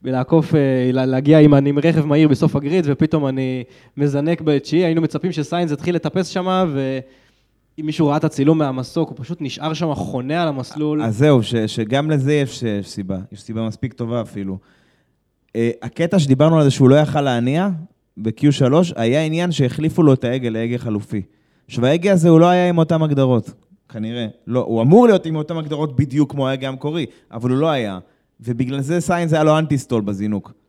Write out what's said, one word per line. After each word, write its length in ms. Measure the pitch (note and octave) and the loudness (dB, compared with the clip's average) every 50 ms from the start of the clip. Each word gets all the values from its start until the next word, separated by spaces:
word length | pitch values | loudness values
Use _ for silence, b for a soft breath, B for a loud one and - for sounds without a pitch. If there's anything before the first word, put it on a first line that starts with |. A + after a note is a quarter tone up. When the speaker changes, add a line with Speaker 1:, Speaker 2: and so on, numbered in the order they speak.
| _ | _
Speaker 1:
ולעקוף, 520 | C3+ C3 C3 C3 - - E3 D3+ - E3 | -4 -4 -4 -2 2 2 2 2 2 0
אה, 40 | D#3 C#3+ C3+ C3 B2+ B2+ B2+ B2+ | 2 2 2 0 0 0 0 0
לה-, 120 | C3 C3 | 0 0
להגיע 340 | C3 C3 C3 C3+ C#3+ D#3 D#3 | 0 0 0 2 4 6 8
עם, 140 | D3+ D3+ D3 | 8 8 8
אני 160 | C#3 C#3 C#3+ | 6 4 4
עם 100 | C#3+ C#3+ | 0 2
רכב 260 | C#3+ E3 E3 D#3 D3 | 2 2 2 2 0
מהיר 220 | D3+ D3 D3 D#3+ D3+ | 2 2 4 4 4
בסוף 280 | C3+ B2+ - D#3 - | 4 2 2 0 0
הגריד, 280 | C#3+ D3 C#3+ E3 F#3+ E3+ C#3+ | -2 -4 -2 -2 0 0 0
ופתאום 400 | C#3+ - D#3+ D3+ - D#3 C#3+ C3+ | 0 0 0 0 0 0 -2 -2
אני 360 | C3 C3+ C3 C3 C3 B2+ A#2+ b b b b b b - | -2 -4 -4 -4 -6 -6 -10 b b b b b b -2
מזנק 440 | C#3+ D3 C#3 C#3+ C#3+ D#3+ E3+ D#3+ | -2 -2 0 0 0 0 -2 -2
בתשיעי. 440 | D#3+ D3+ D3 C#3 C#3+ - D3+ E3 F#3 | 0 0 0 0 0 0 0 0 2
היינו 160 | E3+ E3 E3 | 2 0 0
מצפים 300 | D#3+ D3+ - D#3 - F#3+ | 0 -2 -4 -4 -6 -4
שסיינס 400 | E3+ D#3 D3 - - F3 F3 E3 | -4 -4 -6 -4 -4 -4 -2 -2
יתחיל 240 | D3 C#3 - E3 F3+ | -4 -4 -4 -4 -4
לטפס 320 | E3 - D#3 - F#3 F#3 D#3+ | -2 -4 -4 -4 -4 -4 -4
שמה, 380 | - G3 F3+ F#3 F#3 F#3 F#3 E3+ C#3+ | -4 -6 -4 -2 0 0 0 0 -2
ואם 1120 | C3+ C3+ C3 C3+ C3 B2+ - _ _ _ _ _ _ _ _ _ _ _ _ _ - D#3 | -2 -4 -4 -4 -6 -8 -12 _ _ _ _ _ _ _ _ _ _ _ _ _ -10 -8
מישהו 220 | D3+ D3+ - D#3+ C#3+ | -8 -2 0 0 0
ראה 100 | C#3+ D#3 | 2 0
את 60 | D#3 | -2
הצילום 340 | D#3 - - C#3 C#3+ E3 D#3+ | -2 -2 0 2 2 4 2
מהמסוק, 520 | D3+ C3+ C3 B2+ B2+ - - E3+ D#3+ - | 2 -2 -4 -6 -10 -8 -4 -4 -4 -4
הוא 80 | C3 - | -6 -14
פשוט 180 | C3 A#2 F3 - | -12 -12 -10 -10
נשאר 320 | D#3 C3+ - - D3+ D#3+ D#3+ | -10 -10 -10 -8 -8 -8 -6
שם 200 | D3 F3 D#3+ - | -4 -4 -4 -4
חונה 480 | - F3+ - - C3 B2 C3 D3+ E3+ | -4 -6 -6 -6 -8 -6 -4 -4 -2
על 60 | F3 D#3+ | -2 -4
המסלול. 560 | C#3+ C3+ B2 - - D3+ D3+ D3+ D3+ D3+ D3+ | -4 -6 -8 -10 -8 -6 -4 -4 -2 -2 -2
Speaker 2:
אז 140 | A#2 A2 G#2 | -4 0 2
זהו, 260 | C#3 D#3 C#3+ B2+ A2 | 4 4 6 4 2
ש-, 120 | G2+ A#2+ | 0 -2
שגם 560 | A#2 A2 G#2+ - - A2+ G#2 B2 C3+ D3 D#3 | -2 -4 -4 -4 -6 -4 -2 -2 -2 0 0
לזה 220 | D#3+ C#3+ C3 C3+ D3+ | 0 0 0 0 0
יש, 300 | D3 C#3+ B2+ - - B2 | 0 0 -2 -6 -8 -6
יש 260 | A2+ G#2 G2+ G2 - | -4 -4 -4 -6 -8
סיבה, 280 | - - G2+ F#2 F#2+ F#2 F#2+ - | -10 -12 -8 -8 -8 -8 -8 -12
יש 100 | - G2+ | -18 -20
סיבה 260 | - - A2+ A2+ A2+ A2 | -16 -10 -8 -6 -6 -6
מספיק 260 | G2+ - - B2+ G#2+ | -6 -8 -10 -10 -8
טובה 280 | _ B2 A#2 A#2 A#2+ | _ -8 -6 -6 -6
אפילו. 360 | A2+ - - G2+ G2 F#2+ F#2+ F#2+ _ _ _ _ _ _ _ _ _ _ _ _ _ _ _ _ _ _ _ | -6 -8 -10 -10 -10 -8 -10 -10 _ _ _ _ _ _ _ _ _ _ _ _ _ _ _ _ _ _ _
אה, 160 | A2 A#2 A#2 A2+ - | -2 -2 -2 -2 -4
הקטע 380 | - B2 - - E3 E3+ G#3 G3 | -10 -14 -6 -4 -4 0 2 2
שדיברנו 380 | D3+ C#3 C3 C3+ D3 D#3+ E3 D#3+ | 4 4 4 4 4 4 4 4
על 60 | D3+ | 4
זה 80 | C#3 | 4
שהוא 180 | C3 - C3+ B2+ | 4 4 6 6
לא 60 | C3 | 6
יכל 260 | D3 D3+ C#3+ C#3+ D3+ | 6 4 2 0 -2
להניע, 480 | C#3+ C#3 B2 A#2+ A#2 B2 C#3+ E3 F#3 G3+ F#3 D#3+ E3 - _ _ _ _ _ - | -2 0 -2 0 0 0 0 0 -2 -2 -4 -6 -10 -16 _ _ _ _ _ -8
ב-Q 340 | G#2+ A2+ A2 - - D3 | -6 -6 -6 2 2 2
שלוש 420 | C#3 - C#3 B2 C3 E3 F#3 E3+ - | 4 4 2 2 4 2 2 2 -2
היה 280 | - A2+ A2+ B2 D3 D#3+ | -2 -2 0 0 0 0
עניין 280 | D#3 D#3 E3 F3 F3+ | -2 -2 -2 -2 -2
שהחליפו 520 | E3 C#3 C#3+ B2 A#2+ - D3+ D#3+ C3 - E3+ | 0 0 0 0 0 -2 -4 -2 0 4 4
לו 100 | D3 C3+ | 4 4
את 100 | B2+ - | 4 2
העגל 260 | A#2+ B2 C3 B2+ A#2+ | -2 -4 -2 -4 -4
לעגל 280 | A2 A2 A2+ A#2 B2 A#2+ | -4 -4 -4 -4 -4 -6
חלופי. 440 | A#2+ A#2+ G#2+ G#2 G#2 - - G#2+ F#2 _ _ _ _ _ _ _ _ _ | -4 -4 -6 -6 -6 -6 -8 -8 -8 _ _ _ _ _ _ _ _ _
עכשיו, 180 | - - A#2 | -6 -2 0
ההגה 260 | B2+ D3 F3 E3+ G#3 G3 | 0 0 0 2 2 2
הזה 160 | F3+ D#3+ F3 | 4 4 6
הוא 100 | E3 D#3+ | 6 6
לא 60 | E3 F3 | 6 6
היה 200 | F3+ F3+ F3+ F3+ | 4 2 2 2
עם 80 | F3 E3+ | 2 0
אותם 260 | D#3+ D#3 E3+ D#3+ D#3+ | 0 0 0 0 0
הגדרות, 460 | D3+ D3 C#3 C3+ B2+ B2+ A#2 G#2 - - _ _ _ _ _ _ _ | 0 0 0 2 2 2 0 -2 -4 -14 _ _ _ _ _ _ _
כנראה. 360 | - A2+ G#2+ A2 A#2 A#2+ A#2 G#2+ - _ _ - | -12 -10 -10 -8 -8 -8 -8 -10 -10 _ _ -4
לא, 120 | A#2 B2+ | -4 -4
הוא 220 | A#2 - A2+ A2+ | -2 -2 -2 0
אמור 260 | A2+ B2+ E3 A3+ B3 A#3 | 2 6 6 8 8 6
להיות 180 | G#3 F#3 - | 4 2 0
עם 100 | D#3+ D#3+ | -2 -6
אותם 220 | D#3 D3+ D3+ F3 D#3+ | -6 -6 -6 -8 -10
הגדרות 380 | D#3 D3 D#3 C#3+ D3+ D3+ C3 | -8 -8 -6 -6 -6 -6 -2
בדיוק 360 | B2 C#3+ C3+ A#2+ C#3+ D3+ - | -2 -4 -2 0 0 0 0
כמו 160 | - C#3+ C3+ C3 | 0 -4 -4 -4
ההגה 200 | C3+ C3 C3 C3+ | -4 -4 -6 -8
המקורי, 380 | C3+ B2+ - D3 D#3 E3+ D3 - b b b b | -10 -8 -8 -6 -6 -6 -6 -8 b b b b
אבל 180 | - A2+ A#2 B2 | -14 -6 -4 -2
הוא 80 | B2+ C3 | -2 0
לא 120 | D3 E3 | 0 0
היה. 300 | D#3 C3+ A#2 G#2 F#2+ F2+ - _ _ _ _ _ _ _ | -2 -2 -4 -6 -8 -10 -14 _ _ _ _ _ _ _
ובגלל 400 | A#2+ A2+ B2 A#2 C3 B2 C3+ C#3 | -8 -8 -4 -4 -4 -4 -4 -6
זה 200 | C3+ C3+ E3 F3 | -4 -2 -2 -4
סיינס 320 | E3 F3 F#3 E3+ F3 E3 D3+ | -2 -2 -2 -2 0 0 0
היה 100 | D#3 D#3 | 2 4
לו 140 | D#3 D3+ D#3 | 4 4 2
אנטיסטול 440 | D#3+ D3 D3 C3+ - _ B2+ A2+ | 2 0 -2 -4 -4 _ -4 -4
בזינוק. 520 | G#2 G2 G#2 F#2+ G#2 G#2+ G#2+ G2 - - - _ _ | -2 -4 -6 -6 -4 -4 -4 -6 -6 -10 -20 _ _